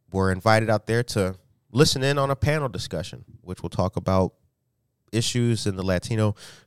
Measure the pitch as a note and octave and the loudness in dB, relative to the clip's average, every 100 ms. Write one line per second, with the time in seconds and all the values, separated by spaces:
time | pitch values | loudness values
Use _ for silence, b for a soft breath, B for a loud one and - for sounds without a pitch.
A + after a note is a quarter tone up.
0 | _ F#2+ F#2+ F#2 A2 A2 A2+ G#2+ - A#2 | _ 0 2 2 4 4 4 0 0 -2
1 | B2 G#2+ F#2 F#2+ _ _ _ A#2+ D#3 C3+ | 0 -2 -2 -4 _ _ _ 2 4 2
2 | C3+ C#3+ C#3 C3+ D3+ D#3 C3+ F2+ - E2 | 0 0 -2 -2 -2 -2 -4 -8 -8 -8
3 | - A#1+ - - F2+ F#2 F2+ - F#2 - | -8 -12 -20 -20 -14 -10 -8 -2 -2 -2
4 | F2+ F#2+ F#2 _ _ _ _ _ _ _ | 0 0 0 _ _ _ _ _ _ _
5 | - A2 - B2 A#2+ A2+ G#2 F#2+ F#2+ F2+ | -6 -4 -2 0 0 0 -2 -4 -2 -2
6 | - A2+ G#2+ - B B | -2 0 0 -2 B B